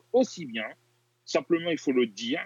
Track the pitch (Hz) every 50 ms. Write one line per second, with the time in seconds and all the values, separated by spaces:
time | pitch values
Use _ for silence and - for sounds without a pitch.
0 | _ _ - 247 262 - - 180 165 123 113 113 110 120 156 _ _ _ _ _
1 | _ _ _ _ _ - - 160 147 - 170 165 165 175 160 143 - 147 127 123
2 | 120 113 101 104 117 117 143 175 -